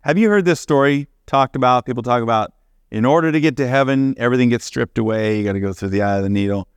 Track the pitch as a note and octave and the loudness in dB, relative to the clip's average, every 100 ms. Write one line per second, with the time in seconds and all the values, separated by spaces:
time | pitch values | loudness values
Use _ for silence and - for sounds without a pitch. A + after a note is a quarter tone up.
0 | D3 F3 A3 G#3 F3 D#3+ - C#3+ C#3 C#3+ | 0 2 4 4 2 -2 0 2 2 0
1 | C#3+ _ - C3+ C3 C3+ B2+ B2+ B2 B2 | -4 _ -4 -2 0 0 2 2 -2 -6
2 | A#2 A#2+ A#2 A2+ G2+ _ _ _ _ G#2+ | -2 -2 0 -2 -2 _ _ _ _ -2
3 | B2 D#3+ D#3+ D#3 D#3 B2+ B2+ C3+ C3+ C3+ | 2 2 2 0 0 0 0 0 2 2
4 | C3+ - A#2+ B2 B2 A#2 - B2+ A#2+ - | 0 0 0 2 2 0 -4 -6 -4 -2
5 | A2 A2 A2 G#2+ G#2 G2 G2 F#2 G2 G2 | -2 -2 -2 -2 -2 -2 -4 -6 -4 -2
6 | G2+ G2 G2 G2+ G2+ G2+ F#2 | 0 0 0 0 0 -4 -8